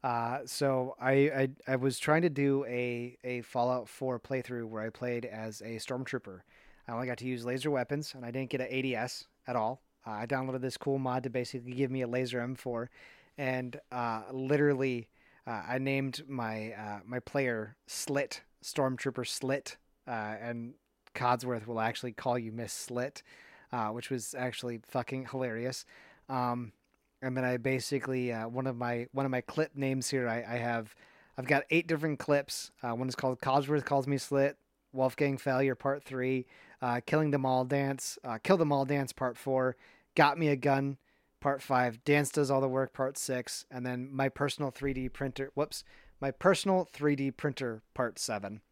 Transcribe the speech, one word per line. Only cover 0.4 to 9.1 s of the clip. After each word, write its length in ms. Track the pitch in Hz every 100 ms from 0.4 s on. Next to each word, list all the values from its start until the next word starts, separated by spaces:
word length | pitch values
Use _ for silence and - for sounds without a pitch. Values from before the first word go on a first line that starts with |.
| 131
so 500 | - 139 131 127 -
I, 120 | 127
I, 360 | 135 143 135 135 135 -
I 80 | 131
was 240 | 135 123
trying 240 | - 156
to 60 | 175
do 360 | 143 139 139 131
a, 500 | 123 123 120 120 123
a 180 | 127 123
Fallout 460 | 117 127 123 127 107
four 320 | - 131 123
playthrough 460 | - 131 123 123 113
where 160 | 110
I 80 | 110
played 360 | - 123 120 117
as 360 | 110 110 107
a 140 | 110 113
stormtrooper. 640 | - 127 127 127 - 92 - - - - -
I 40 |
only 160 | 117 127
got 120 | 123
to 80 | 127
use 180 | 127 117
laser 260 | 131 139
weapons, 420 | 143 120 147 151
and 120 | 135 120
I 60 |
didn't 180 | 123 131
get 100 | 135
an 80 | 127
A 120 | 131
D 140 | 131 120
S 320 | 120